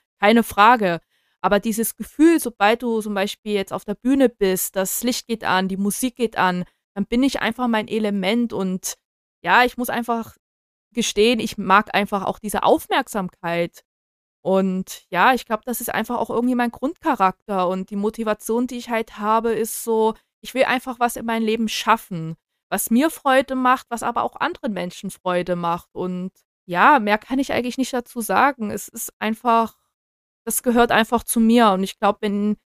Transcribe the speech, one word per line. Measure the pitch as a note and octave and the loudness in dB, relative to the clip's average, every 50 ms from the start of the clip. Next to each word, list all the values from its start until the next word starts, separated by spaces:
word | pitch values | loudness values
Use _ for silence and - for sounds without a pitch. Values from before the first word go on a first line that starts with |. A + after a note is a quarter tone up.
| _ _ _ _ | _ _ _ _
keine | - G#3 A3+ A#3 A3 | 4 6 6 6 4
Frage. | - - - G3+ A3+ B3 B3 G#3 F3+ E3+ D#3+ - _ _ _ _ _ _ _ | 2 4 6 6 8 6 6 4 0 -2 -2 -6 _ _ _ _ _ _ _
Aber | - F#3 G3+ G#3 | 0 0 2 2
dieses | - A3+ G#3 A3 A3+ - - - | 0 0 -2 -2 -4 -4 -6 -8
Gefühl, | A3 - - - D4+ E4+ E4+ D4+ | -14 -8 2 4 6 6 6 4
sobald | - A#3+ - - G3 G#3 A#3 A#3 C4 | 0 -4 -2 2 2 2 2 2 0
du | A#3+ A3+ A3 | -2 -2 -2
zum | G#3 G#3+ G#3 | -2 -4 -2
Beispiel | G3 G3 G#3 - - - G#3+ G#3 | -2 -2 -2 -4 -8 -6 -4 -2
jetzt | G3+ G3 - - | -2 -2 -4 -6
auf | F#3+ - | -8 -6
der | - G3+ | -8 -8
Bühne | - - B3 C#4 C#4 C4+ A#3+ | -4 0 2 4 4 4 4
bist, | - - G3+ F#3+ F#3 F#3 - - - G3 | 2 2 0 0 0 0 -2 -4 -4 -4
das | F#3+ F#3+ - - - | -2 -2 -4 -4 -2
Licht | A#3+ B3 - - - | -4 -4 -4 -4 -6
geht | A#3 A3 - | -6 -4 -2
an, | F#2 F3 F#3 F#3 F#3+ | 0 0 0 0 -2
die | F#3+ | -2
Musik | F#3+ G3 G3+ G3 - - C4 - | -4 -2 -4 -2 -2 -4 -4 -2
geht | - A#3+ A3 - - | -2 -4 -2 0 0
an, | F#3 F#3 F3+ F3+ F3+ - _ _ _ _ _ | 0 0 0 -2 -6 -10 _ _ _ _ _
dann | G3 G3+ - | -8 -6 -2
bin | - A#3+ C4+ | 0 0 2
ich | C4+ - - | 2 0 0
einfach | - G#3+ A3+ - B3+ A#3+ | -2 -4 -4 -2 -2 -2
mein | A3+ G#3+ G#3 - | 0 -2 -2 -2
Element | - A3 G#3+ G#3 G3+ G3+ F#3 F#3 A3 A#3+ A#3+ A3+ - | -4 -2 -2 -2 -2 -2 0 0 0 0 0 -2 -2
und | - F#3+ F#3 F#3 F#3 - - - - _ _ _ _ _ _ _ _ - | -4 -4 -4 -4 -6 -6 -10 -12 -14 _ _ _ _ _ _ _ _ -2
ja, | E3+ F#3 A#3 B3 | 2 2 4 2
ich | B3 - | 2 0
muss | - B3 B3 | -4 -6 -6
einfach | - A#3 A#3 - A#3 A3+ A3+ - - _ _ _ _ _ _ _ _ _ _ _ _ | -4 -4 -4 -4 -4 -4 -6 -8 -14 _ _ _ _ _ _ _ _ _ _ _ _
gestehen, | A#3+ G#3+ - - G#3 G#3+ A#3 B3+ A3+ | -4 -4 0 2 4 4 4 4 2
ich | - - - - | -2 -6 -8 -6
mag | F#3+ F#3 F#3+ G3+ G#3+ - - | 0 2 4 4 2 2 -2
einfach | G3 G3+ - G#3+ G3 F#3+ | -2 -2 -2 -4 -4 -4
auch | - - - | -4 -6 -6
diese | - G#3 - G3+ - | -6 -8 -4 0 2
Aufmerksamkeit. | - B3+ D#4+ - - G4 D#4 C4 - - G#3+ F#3 F3+ - _ - E3+ E3+ E3+ F3 E3+ - - - _ _ _ _ _ _ _ _ _ _ _ - | 4 2 2 2 0 -2 -2 -2 -2 -4 -6 -6 -6 -8 _ -6 -4 -2 -2 -2 -4 -6 -12 -20 _ _ _ _ _ _ _ _ _ _ _ -2
Und | F3 F#3+ F#3+ F#3+ F#3+ F#3 F#3 F#3 - - - _ _ | 0 2 2 2 0 -2 -4 -6 -10 -14 -18 _ _
ja, | F#3 E3+ F#3 B3 B3+ | 0 2 4 4 4
ich | A#3+ - | 2 0
glaub, | - A3+ G#3+ - | -4 -6 -6 -4
das | B3+ A#3+ - | -6 -8 -6
ist | A#3 - - | -6 -6 -4
einfach | - A3 - B3 A3+ | -4 -4 -4 -4 -4
auch | A#3 - | -4 -2
irgendwie | A#3 A3+ A#3+ B3+ B3+ | -2 -2 0 0 0
mein | A#3+ A#3+ A#3+ | 0 -2 -2
Grundcharakter | - - - C#4+ F4 - - E4 C4+ - F#3+ F#3 F#3 _ _ - G3+ F#3 F#3 F3 | -4 -4 -6 -6 -6 -4 -4 -2 0 2 2 0 0 _ _ -6 -4 -2 0 0
und | F#3 F#3+ F#3+ - | -2 -4 -6 -6
die | G#3 | -6
Motivation, | G3+ G3+ G#3+ A3 - A3+ G#3+ G#3+ - - - A3 A#3+ B3 B3 | -4 -4 -4 -4 -4 -4 -4 -4 -4 -4 -4 -2 -2 -2 -2
die | B3+ A#3+ | -6 -8
ich | A#3 A#3+ | -8 -4
halt | B3 A3+ A3+ - - - | -4 -4 -4 -6 -8 -6
habe, | G#3+ G#3+ A3 A3+ A3+ A#3 A3 | -2 0 0 2 2 0 -2
ist | - A3+ A3 - - - | -2 -2 -4 -6 -6 -4
so, | A#3 A3+ A3 A3 A3 A3 - _ _ _ _ | -2 0 2 2 0 0 -4 _ _ _ _
ich | - - - | -16 -4 0
will | B3+ - | 0 2
einfach | - B3 B3+ - C4 B3 - | 2 0 -2 -4 -6 -4 -2
was | A#3+ A#3+ - | -2 -2 -2
in | B3+ A3+ | -4 -6
meinem | A3+ A3+ A3+ A3+ | -4 -2 -2 0
Leben | G#3+ A3 A#3 A3+ G#3 | 0 0 0 -2 -2
schaffen, | - - - A3+ G#3+ - - - F#3+ E3 D#3+ D#3+ E3 - _ _ _ _ _ _ | -4 -2 0 0 0 0 0 -6 -10 -8 -8 -10 -10 -14 _ _ _ _ _ _
was | F3+ G3 - - | -6 -6 -2 0
mir | A3+ A#3+ C#4+ D#4+ | 2 2 2 2
Freude | - - - C#4 C4 C4+ C#4 - C4 | 0 -2 0 2 2 2 2 0 -2
macht, | C4 B3+ B3+ B3+ C4 - - | -2 0 2 0 0 -2 -6
was | A#3+ A3+ - | -10 -6 -6
aber | A3 A#3+ A#3 A#3+ | -4 -4 -4 -4
auch | - - | -4 -4
anderen | - - D4 F4+ - - C4 G3+ | -4 -6 -6 -4 -6 -8 -6 -6
Menschen | E3 F3 F3+ - - - F#3+ | -6 -8 -8 -10 -10 -12 -12
Freude | - - - F3+ F3+ F3+ F3+ F3+ F3+ | -12 -8 -6 -2 -2 -2 -2 -2 -4
macht. | F3 F3 E3+ E3+ E3+ - _ - | -4 -2 -4 -4 -4 -8 _ -10
Und | - F3+ F#3 F#3 F3+ F#3 F#3+ - _ _ _ _ _ _ | -8 -6 -6 -6 -6 -8 -10 -12 _ _ _ _ _ _
ja, | - E3+ F3 G3 C4 D4+ C4+ | -6 0 4 4 6 6 4
mehr | G#3 G#3 G#3 A3 | 4 2 0 -2
kann | - - C4 C4 | -2 -2 -4 -4
ich | C#4 - - | -2 -2 -2
eigentlich | - A#3+ B3 A#3 - | -4 -4 -4 -4 -4
nicht | C4 - - | -4 -2 -4
dazu | B3 A#3+ - - A#3+ | -6 -6 -6 -8 -8
sagen. | A3 - F#3+ G3+ A#3+ C#4+ C#4 - A3 G#3 | -4 0 2 2 2 2 2 -2 -6 -8
Es | A3 G3+ - - | -8 -8 -10 -12
ist | - A3+ - - - - | -14 -12 -12 -14 -10 -8
einfach, | G#3 G#3+ A3+ - - A#3+ A3+ A3+ A3+ A3 - _ _ _ _ _ _ _ _ _ _ _ _ _ _ | -6 -6 -6 -2 0 2 2 2 2 0 -4 _ _ _ _ _ _ _ _ _ _ _ _ _ _
das | A#3 A3+ - - | -6 -6 -2 0
gehört | B3+ A3+ A#3+ A#3+ A#3+ | 2 4 4 4 4
einfach | - G#3 A3+ - B3+ A3+ - | 4 2 2 2 0 -2 -2
zu | - - A#3 | -2 0 2
mir. | A3+ A3 A3+ A#3+ A#3 G#3+ | 4 6 6 6 6 6
Und | F#3+ F#3 F#3+ | 4 2 0
ich | F#3+ - _ | -4 -4 _
glaub, | A3+ G3+ G#3 - | 0 0 0 0
wenn | - G#3 G3 G3+ G3+ G#3 G#3+ - _ _ | -2 -4 -2 -2 -2 -2 -2 -4 _ _